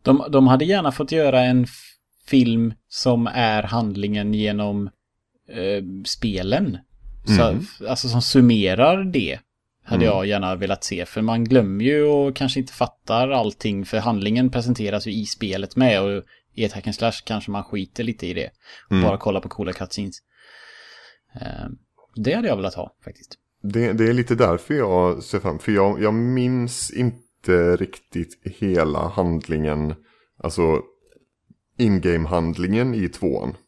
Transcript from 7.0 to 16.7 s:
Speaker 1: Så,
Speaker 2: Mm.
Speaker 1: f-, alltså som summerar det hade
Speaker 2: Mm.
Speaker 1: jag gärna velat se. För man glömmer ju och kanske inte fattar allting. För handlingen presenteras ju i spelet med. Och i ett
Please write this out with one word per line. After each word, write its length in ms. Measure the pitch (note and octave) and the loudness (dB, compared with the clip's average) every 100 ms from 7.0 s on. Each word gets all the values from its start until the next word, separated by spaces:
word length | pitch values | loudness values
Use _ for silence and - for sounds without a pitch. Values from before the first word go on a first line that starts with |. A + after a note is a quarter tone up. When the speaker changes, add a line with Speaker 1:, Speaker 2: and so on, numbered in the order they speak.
| - - - G#2+ | -18 -12 2 4
Speaker 1:
Så, 40 | |
Speaker 2:
Mm. 140 | A#2 G2+ | 4 0
Speaker 1:
f-, 280 | F#3+ - G#2+ | -6 -12 -6
alltså 200 | - B2+ | -4 -2
som 140 | A#2+ | -2
summerar 840 | - C3+ A#2+ A2 F#2+ F#2+ C#3 F#3+ | 4 6 8 6 2 4 4 4
det 360 | F#3+ D#3 E2 C2 _ _ _ _ | 0 -2 -4 -6 _ _ _ _
hade 220 | - - A2 | -4 2 2
Speaker 2:
Mm. 100 | G2 | 2
Speaker 1:
jag 100 | G2+ | 0
gärna 300 | G2+ F#2 F#2 | 0 -2 -4
velat 280 | G2 G2 | -4 -4
se. 220 | - F2+ F2 | -6 -8 -8
För 160 | - | -4
man 220 | A2 A#2 | -2 0
glömmer 400 | A2+ C3 G2+ G2 A#2+ | 4 4 4 0 0
ju 180 | D3+ | 2
och 320 | D3 C#3+ C#3 C3+ | 2 2 0 -2
kanske 240 | C3+ C3+ | -4 -2
inte 140 | C3 | -6
fattar 560 | - B2 _ - A2+ C3 | -4 -4 _ -2 0 2
allting. 560 | C3+ G#2+ - A2 G2 F#2+ | 0 -2 -4 -6 -4 -4
För 120 | A2 | -2
handlingen 540 | A2+ G#2+ G2+ A#2 B2+ | -2 -2 0 2 2
presenteras 560 | B2+ A#2+ A#2 G#2 G#2 A2+ | 0 -2 -2 -2 -4 -4
ju 40 | |
i 140 | G#2 G#2 | -6 -6
spelet 500 | - G#2+ F#2 G2 - | -6 -6 -6 -4 2
med. 260 | C3 G2+ | 2 2
Och 220 | G2 G2+ - _ _ - | 0 -4 -8 _ _ -6
i 80 | |
ett 80 | G#2+ | -4